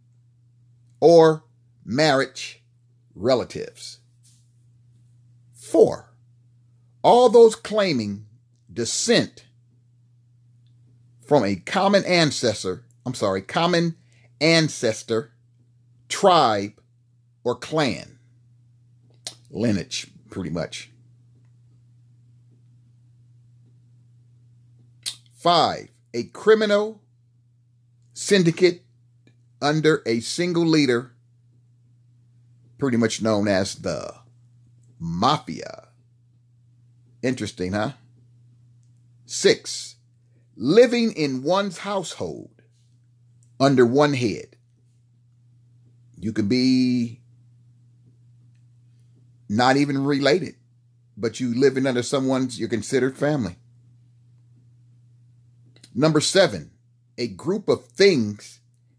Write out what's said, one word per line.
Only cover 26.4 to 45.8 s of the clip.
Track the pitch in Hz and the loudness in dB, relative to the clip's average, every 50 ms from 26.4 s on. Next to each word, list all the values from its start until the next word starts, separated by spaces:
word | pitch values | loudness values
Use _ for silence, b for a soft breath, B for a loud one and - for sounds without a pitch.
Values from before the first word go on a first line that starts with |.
| - 208 220 220 220 202 202 202 208 220 220 - _ _ _ _ _ _ _ _ _ _ _ _ _ _ _ _ _ _ _ _ _ _ _ | 2 4 4 4 4 0 0 0 0 -4 -8 -16 _ _ _ _ _ _ _ _ _ _ _ _ _ _ _ _ _ _ _ _ _ _ _
syndicate | - - - 202 190 170 165 160 - 185 170 175 - _ _ _ _ _ _ _ _ _ _ _ _ _ _ _ _ | -12 -2 2 2 4 4 2 2 2 2 2 2 -2 _ _ _ _ _ _ _ _ _ _ _ _ _ _ _ _
under | 131 147 156 156 151 156 160 - - | -2 -2 0 2 2 2 0 0 -2
a | 113 117 117 | -4 -4 -4
single | 117 - - - 175 180 170 170 170 | -4 -8 -6 -4 -4 -2 0 0 0
leader, | 165 160 156 143 127 123 120 131 - _ _ _ _ _ _ _ _ _ _ _ _ _ _ _ _ _ _ _ _ _ _ _ _ _ _ _ _ _ _ _ _ _ | 2 2 2 2 2 0 -2 -4 -8 _ _ _ _ _ _ _ _ _ _ _ _ _ _ _ _ _ _ _ _ _ _ _ _ _ _ _ _ _ _ _ _ _
pretty | - 143 135 120 | -6 -4 -2 0
much | 113 117 110 - - | 0 0 -2 -2 -4
known | 104 110 110 101 104 | -2 -2 -2 0 0
as | 104 98 92 98 95 - | 0 0 0 -2 -4 -8
the | - - 90 78 62 - 50 - - _ _ _ _ _ _ _ _ _ _ _ _ _ _ _ _ | -10 -8 -8 -8 -8 -10 -14 -16 -20 _ _ _ _ _ _ _ _ _ _ _ _ _ _ _ _
mafia. | 82 82 82 87 107 131 156 156 - - 76 - - - - - - _ _ _ _ _ _ _ _ _ _ _ _ _ _ _ _ _ _ _ _ _ _ _ _ _ _ _ | -12 -10 -6 -2 0 0 0 -2 -4 -12 -14 -12 -14 -14 -16 -18 -20 _ _ _ _ _ _ _ _ _ _ _ _ _ _ _ _ _ _ _ _ _ _ _ _ _ _ _
Interesting, | 120 131 127 120 107 101 - - 90 90 | -4 -4 -4 -4 -8 -10 -6 -8 -6 -4
huh? | 98 104 110 139 - _ _ _ _ _ _ _ _ _ _ _ _ _ _ _ _ _ _ _ _ _ _ _ _ _ _ | -2 -4 -4 -4 -6 _ _ _ _ _ _ _ _ _ _ _ _ _ _ _ _ _ _ _ _ _ _ _ _ _ _
Six, | - - - - 196 - - - - - - - - - _ _ _ _ _ _ _ _ _ _ _ _ | -12 -10 0 2 2 2 2 -2 -12 -12 -12 -14 -16 -20 _ _ _ _ _ _ _ _ _ _ _ _
living | - 104 135 180 226 254 233 240 240 233 220 - | -6 -2 4 6 6 6 6 4 0 -2 -2 -2
in | 151 151 139 131 127 135 | -4 -4 -4 -4 -6 -2
one's | 156 180 196 202 202 165 - | -2 -2 0 -2 -4 -10 -10
household | - 202 208 196 165 - - - 101 82 69 55 50 - _ _ _ _ _ _ _ _ _ _ _ _ _ _ _ _ _ _ _ _ _ | -10 -8 -6 -6 -8 -8 -10 -10 -10 -10 -10 -12 -16 -20 _ _ _ _ _ _ _ _ _ _ _ _ _ _ _ _ _ _ _ _ _
under | - 135 139 139 127 123 | 0 2 4 6 6 4
one | 117 123 143 147 147 143 | 4 4 2 2 2 0
head. | 123 123 107 80 - - - _ _ _ _ _ _ _ _ _ _ _ _ _ _ _ _ _ _ _ _ _ _ _ _ _ _ | -2 -2 -4 -4 -6 -12 -16 _ _ _ _ _ _ _ _ _ _ _ _ _ _ _ _ _ _ _ _ _ _ _ _ _ _